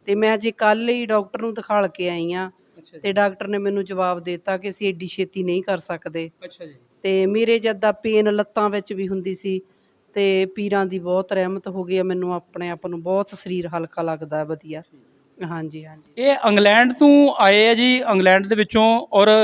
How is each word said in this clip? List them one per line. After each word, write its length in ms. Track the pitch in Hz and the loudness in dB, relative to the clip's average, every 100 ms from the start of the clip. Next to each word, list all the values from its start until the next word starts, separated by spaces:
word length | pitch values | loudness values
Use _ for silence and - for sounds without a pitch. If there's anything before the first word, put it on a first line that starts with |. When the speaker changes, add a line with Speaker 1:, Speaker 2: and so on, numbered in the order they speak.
| - | -4
Speaker 1:
ਤੇ 80 | |
ਮੈਂ 200 | 208 220 | 0 0
ਹਜੇ 160 | 220 226 | 0 -2
ਕੱਲ੍ਹ 400 | - 214 220 233 | 0 0 2 0
ਹੀ 160 | 247 233 | -2 0
ਡਾਕਟਰ 340 | 214 202 226 | -2 -2 -6
ਨੂੰ 140 | 226 | -8
ਦਿਖਾਲ 340 | 220 - 208 190 | -8 -2 0 -2
ਕੇ 220 | - 175 | -2 -6
ਆਈ 220 | 175 170 | -4 -4
ਆ। 160 | 180 185 | -6 -8
Speaker 2:
ਅੱਛਾ 480 | - _ _ _ 165 | -12 _ _ _ -10
ਜੀ। 40 | |
Speaker 1:
ਤੇ 120 | 202 | -4
ਡਾਕਟਰ 340 | 196 202 190 196 | 0 0 -2 -6
ਨੇ 120 | 202 | -4
ਮੈਨੂੰ 260 | 202 202 | -4 -4
ਜਵਾਬ 360 | 190 185 185 175 | -6 -4 -4 -4
ਦੇ 120 | 170 | -6
ਦਿੱਤਾ 240 | 175 - 190 | -8 -6 -6
ਕਿ 120 | 196 | -8
ਅਸੀਂ 200 | 185 202 | -6 -6
ਐਡੀ 180 | 175 180 | -6 -8
ਛੇਤੀ 360 | - 180 196 | -8 -8 -6
ਨਹੀਂ 200 | 180 175 | -4 -4
ਕਰ 160 | 180 185 | -4 -6
ਸਕਦੇ। 520 | - 165 170 165 165 _ | -6 -10 -10 -10 -10 _
Speaker 2:
ਅੱਛਾ 200 | 180 - | -20 -18
ਜੀ। 100 | 165 139 _ _ | -20 -20 _ _
Speaker 1:
ਤੇ 240 | 190 190 190 | -2 0 2
ਮੇਰੇ 320 | 214 226 233 | 2 2 0
ਜਿੱਦਾਂ 340 | 220 208 214 | 0 -2 -2
ਪੇਨ 380 | 208 226 214 214 | -2 0 2 2
ਲੱਤਾਂ 380 | 208 208 - 208 | 0 -2 -2 -2
ਵਿੱਚ 220 | 202 196 | -2 -6
ਵੀ 160 | 190 190 | -6 -6
ਹੁੰਦੀ 260 | 190 180 | -6 -6
ਸੀ, 260 | 185 196 190 190 _ _ _ _ | -6 -6 -6 -8 _ _ _ _
ਤੇ 320 | 208 196 190 190 | -2 0 2 -2
ਪੀਰਾਂ 400 | 190 202 196 190 | -4 -2 -2 -2
ਦੀ 120 | 185 | -4
ਬਹੁਤ 340 | 175 180 185 | -2 -2 -2
ਰਹਿਮਤ 360 | 190 185 190 - | -2 -2 -4 -8
ਹੋ 160 | 185 | -10
ਗਈ 140 | 175 185 | -4 -2
ਆ, 40 | |
ਮੈਨੂੰ 320 | 185 180 180 | -2 -2 -4
ਆਪਣੇ 360 | 175 - 170 175 | -6 -8 -10 -10
ਆਪ 160 | 170 180 | -8 -10
ਨੂੰ 160 | 170 | -8
ਬਹੁਤ 280 | 170 190 202 | -2 -2 -2
ਸਰੀਰ 380 | 190 - 180 170 | -8 -8 -8 -6
ਹਲਕਾ 340 | 165 165 - | -8 -8 -6
ਲੱਗਦਾ, 420 | 165 160 156 156 | -6 -6 -6 -6
ਵਧੀਆ। 360 | 151 156 156 156 | -6 -10 -12 -16
Speaker 2:
ਠੀਕ। 640 | 165 143 120 _ _ - | -16 _ _ _ _ -14
Speaker 1:
ਹਾਂਜੀ, 400 | 175 165 156 156 156 | -10 -10 -10 -12 -18
ਹਾਂਜੀ। 360 | 156 _ - | -20 _ -2
Speaker 2:
ਇਹ 140 | 262 269 233 | 0 2 2
ਇੰਗਲੈਂਡ 440 | 208 202 214 247 | 4 6 6 4
ਤੋਂ 420 | 247 294 285 285 - | 4 6 8 6 6
ਆਏ 300 | 202 202 220 | 4 6 6
ਆ 60 | |
ਜੀ, 220 | 226 247 254 | 4 2 2
ਇੰਗਲੈਂਡ 500 | 240 196 185 190 196 | 2 2 4 4 4
ਦੇ 80 | |
ਵਿੱਚੋਂ। 520 | 214 208 226 220 226 - | 0 0 2 4 2 0
ਔਰ, 160 | 202 208 214 | 4 6 6